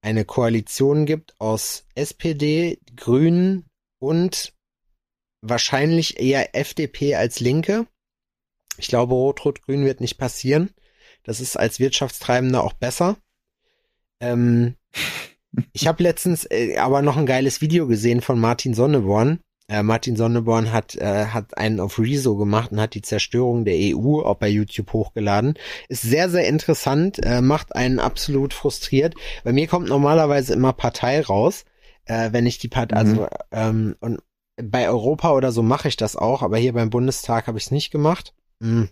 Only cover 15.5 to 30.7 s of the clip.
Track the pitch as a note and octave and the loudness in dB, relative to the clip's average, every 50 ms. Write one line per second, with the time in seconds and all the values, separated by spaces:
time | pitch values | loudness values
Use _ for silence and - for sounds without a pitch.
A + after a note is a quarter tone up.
15.5 | - - - _ _ - - E3 E3 - F3 F3 E3 - - F3+ E3+ D#3 - - | -6 -6 -6 _ _ -2 0 0 2 2 2 2 2 0 0 -2 -2 -2 -2 -4
16.5 | - G#2+ A#2+ G#2 - - D#2+ B2+ C3+ C#3 C#3+ D3 C3+ B2 - - C3 B2+ C3+ C3+ | -2 0 0 0 0 0 2 2 2 2 2 2 2 2 2 2 2 2 2 0
17.5 | B2 - D#3 D3+ E3 F3 D#3+ C3 A#2 G#2+ G#2+ A#2+ A#2+ B2 - - C3+ A#2 A2+ A2+ | 0 0 -2 2 2 2 4 4 2 4 4 2 2 2 2 2 2 2 4 2
18.5 | A#2+ - - C3 A#2 G#2+ B2 C#3+ D3+ C3+ G#2 F#2+ G2+ G#2+ A2+ C#3 D#3+ E3+ _ _ | 2 0 -2 -2 2 2 4 4 4 4 4 4 2 4 4 2 2 -2 _ _
19.5 | _ _ _ - G#2 G#2+ G#2 G#2+ A2+ A#2 - B2+ A#2 G#2+ A2+ A2+ A#2 A#2 A2+ A2+ | _ _ _ -4 -2 0 2 2 2 0 0 -2 0 0 2 2 2 2 2 2
20.5 | A2+ A2+ A2 A2+ A2+ A2+ G#2 _ - - - G#2 G2 G#2 G#2+ G#2+ A2 A2+ G#2+ _ | 2 2 2 2 0 -2 -4 _ -10 -6 -4 -2 -2 -2 -2 -2 -4 -6 -8 _
21.5 | - - G2+ A2 A2 G#2 F2+ G2+ - - A2 A#2 C#3+ C#3+ C3 C3 G#2+ G2+ G#2 G2+ | -8 -4 -2 -2 0 0 -2 -4 -2 -2 0 0 0 0 0 0 0 2 0 2
22.5 | G2+ A2 A2+ A2 G2+ G#2+ G#2+ A2 - G#2+ - - G#2+ G#2 - - - A#2+ B2+ B2 | 2 0 0 -2 -2 -2 -2 -2 -4 -10 -8 -4 -4 -4 -4 -2 -2 0 0 2
23.5 | A#2+ A#2+ A2+ G2+ F2+ D#2 G2 G2+ C#2+ C#2 G#2+ C3+ D3+ D3+ - - G2+ - - G#2 | 0 0 0 0 2 2 2 0 0 0 2 2 0 2 2 0 -2 0 0 0
24.5 | G#2 G#2+ G#2+ - - - G#2+ - - A2+ G2+ - _ A2+ G#2 G2+ G2+ G#2 A2+ C3+ | 0 0 0 -2 -4 -8 -8 -4 -2 -4 -4 -2 _ -4 -2 0 0 2 2 0
25.5 | D#3 - - - - - - _ C3 A#2+ - A2+ B2 D#3 F3 F#3 E3+ F3+ D#3 G2 | -2 -4 -8 -16 -16 -16 -12 _ -8 -6 0 0 2 2 2 2 2 2 2 2
26.5 | C#3 D3+ - - D#3+ - - - C3+ D3 E3 G3 - - - - A#2+ B2 B2 C3 | 0 0 2 0 0 0 0 0 2 2 2 0 -2 -2 -2 0 2 2 4 4
27.5 | D3 D#3 - - - - B2 B2+ C3 A#2+ - B2+ - - - - C#3+ C3+ C3+ C3+ | 2 2 -2 -6 -4 -2 0 0 0 0 0 -2 -2 -4 -6 -2 -2 -2 -2 -2
28.5 | - - - D3 - - - - - C3+ C#3+ E3 E3 - - - - - - A#2 | -6 -4 -4 -4 -4 -4 -6 0 0 2 2 2 -2 -6 -12 -12 -12 -8 -2 0
29.5 | A#2+ C#3 D#3+ D#3+ - F3 E3+ G#2 B2+ C#3 C#3+ C#3+ D#3 E3 D#3 D3 C#3+ C#3+ C3 A#2+ | 2 2 2 2 0 -2 0 0 2 2 4 4 4 4 4 4 2 0 0 0
30.5 | - - B2+ C3 | 0 2 2 2